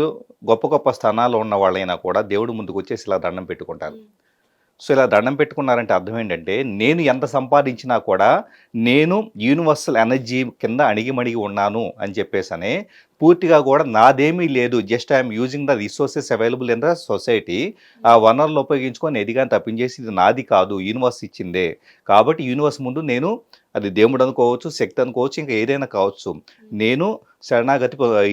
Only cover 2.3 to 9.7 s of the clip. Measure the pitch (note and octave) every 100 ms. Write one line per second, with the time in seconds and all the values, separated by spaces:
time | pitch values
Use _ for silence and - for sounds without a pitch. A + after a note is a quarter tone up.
2.3 | G2+ A#2 A2+ F#2+ F#2+ F#2 A#2 - F#2+ F2
3.3 | F2+ F2 F2+ - E2 D#2 D2+ - _ _
4.3 | _ _ _ _ _ - C3+ B2+ G#2 A#2
5.3 | C#3+ D3+ - C3+ A#2+ A2+ F#2 F#2 A#2 G#2+
6.3 | E2+ D#2+ G#2 C3+ G2+ A2+ E3+ D3 B2+ B2+
7.3 | C#3 C3 C#3+ C3+ A#2+ B2+ A#2 - F#2+ G#2
8.3 | E3+ - _ _ A2+ A#2 C3+ D#3+ F3+ -
9.3 | - A2 D3 E3